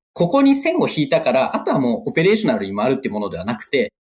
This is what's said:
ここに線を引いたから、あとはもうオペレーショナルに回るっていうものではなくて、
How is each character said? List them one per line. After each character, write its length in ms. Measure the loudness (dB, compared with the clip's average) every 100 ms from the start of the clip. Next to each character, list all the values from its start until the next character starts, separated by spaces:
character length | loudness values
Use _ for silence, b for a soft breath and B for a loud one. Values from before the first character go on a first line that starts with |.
| _
こ 140 | -2 2
こ 140 | 4
に 140 | 4 4
線 240 | 2 0
を 80 | 0
引 140 | 0
い 60 | 0
た 120 | 0
か 100 | 2
ら、 240 | 0 0 -2
あ 60 |
と 100 | -2
は 80 | 0
も 200 | 0 -2
う 100 | -4
オ 20 |
ペ 120 | 0
レ 100 | 2
ー 20 | 2
シ 100 | 2
ョ 20 |
ナ 100 | -2
ル 80 | -4
に 100 | -2
回 140 | -2
る 40 | -2
っ 20 |
て 100 | -4
い 40 |
う 20 |
も 80 | -4
の 80 | -6
で 80 | -6
は 80 | -8
な 100 | -8
く 100 | -4
て、 280 | -2 -2 _